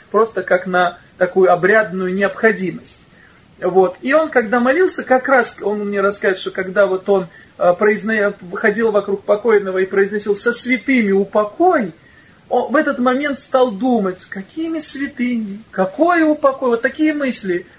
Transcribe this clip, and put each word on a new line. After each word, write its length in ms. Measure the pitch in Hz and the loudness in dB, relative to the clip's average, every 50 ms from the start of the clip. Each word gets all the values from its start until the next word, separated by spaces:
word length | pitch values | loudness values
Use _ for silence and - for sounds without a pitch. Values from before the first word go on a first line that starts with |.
| - _ | -10 _
просто 320 | - 208 226 220 - 185 185 | 0 0 0 0 -2 -6 -2
как 240 | - 180 185 - | 0 0 0 0
на 320 | 190 180 180 180 175 - - _ _ _ | 0 0 0 0 0 -2 -8 _ _ _
такую 340 | - 185 180 - 190 185 180 | -2 -2 0 2 4 4 4
обрядную 600 | 180 165 175 196 220 220 214 170 185 190 185 180 185 | 4 4 4 4 4 4 2 0 -4 -4 -4 -4 -2
необходимость. 880 | 196 202 190 - - 226 220 202 180 190 170 - - - - - - _ _ _ - - - _ _ _ _ _ - | -2 -2 -2 -2 2 0 0 2 0 -4 -6 -6 -8 -14 -20 -20 -20 _ _ _ -20 -20 -20 _ _ _ _ _ -6
Вот. 380 | 175 180 180 190 185 180 - - - | -4 2 4 4 4 2 0 -4 -2
И 100 | 262 285 | 2 2
он, 160 | 320 320 302 | 2 2 2
когда 300 | - 247 226 196 247 240 | 0 0 0 0 0 0
молился, 440 | 240 254 277 359 370 311 - - 214 | 2 2 2 2 2 0 0 -2 0
как 240 | - 254 254 262 | 0 0 2 2
раз 300 | 277 254 240 226 - - - - | 2 2 2 2 0 -4 -6 -4
он 160 | 202 214 208 | -4 -2 -2
мне 200 | 208 202 202 202 | -4 -4 -2 0
рассказывает, 420 | 196 202 208 - 214 196 185 - | 0 -2 -2 0 -2 -2 -2 -2
что 100 | - 190 | -6 -8
когда 340 | - 190 180 185 180 208 196 | -6 -6 -6 -2 2 2 2
вот 240 | 185 185 185 - 202 | 2 2 -2 0 0
он, 160 | 196 190 180 170 - - - _ _ | 0 0 0 -4 -12 -20 -20 _ _
э, 160 | - 175 180 175 | 0 2 2 2
произно-, 580 | 180 214 208 208 185 185 220 220 214 202 202 202 - 185 175 202 | 4 2 0 0 0 -2 -2 -2 0 0 -2 -2 -6 -14 -12 -8
ходил 380 | 208 - 208 196 226 226 220 | -2 -2 0 0 0 0 0
вокруг 320 | 202 202 196 202 196 196 - | 0 0 0 -2 -4 -4 0
покойного 560 | - 208 208 - 233 214 202 196 190 185 185 | 0 0 2 2 2 2 2 2 0 -2 -2
и 80 | 190 | -2
произносил 480 | 190 202 196 202 185 214 202 208 214 196 | 0 2 0 0 0 -2 -4 -2 -2 -4
«со 180 | - - 233 226 | -2 -2 -2 -2
святыми 580 | - - 240 262 208 - 269 262 240 214 196 | -2 -2 -2 -2 -2 0 0 0 2 2 2
упокой», 800 | 190 196 196 196 - 208 208 208 - - 339 370 339 277 208 165 - _ _ _ _ - _ _ _ _ _ - | 2 0 0 0 0 -2 -2 -2 0 2 2 2 4 2 0 -4 -8 _ _ _ _ -20 _ _ _ _ _ -4
он 200 | 247 247 - - | -2 -2 -2 0
в 40 | 233 | 0
этот 220 | 311 302 285 - | 0 0 0 -2
момент 420 | 247 247 254 254 277 302 285 277 - | -2 0 0 0 0 -2 -4 -6 -8
стал 300 | - - - 262 254 247 | -8 -2 0 2 2 2
думать, 520 | 196 185 247 262 240 214 196 185 185 - | 0 -2 -2 0 0 0 0 -2 -6 -8
с 40 | - | -12
какими 540 | - - 196 190 - - 320 330 330 330 302 | -14 -14 -14 -14 -12 -10 -8 -6 -6 -6 -6
святыми, 800 | - - - 262 285 - - - 240 247 240 226 214 196 196 208 - - | -8 -8 -8 -8 -8 -8 -6 -4 -4 -4 -4 -4 -6 -8 -10 -12 -14 -10
какой 540 | - 190 185 185 - - 320 349 349 330 311 | -4 -2 -2 -2 0 0 0 2 2 2 2
упокой, 460 | 302 302 302 285 269 262 - 262 240 | 2 0 2 0 0 0 0 -2 -2
вот 120 | 233 233 | -2 0
такие 320 | - 254 - - 311 311 302 | -2 -2 -2 0 0 0 0
мысли, 540 | 294 277 254 - - 208 185 175 180 - - _ | 0 -2 -4 -4 -4 -4 -4 -4 -4 -6 -10 _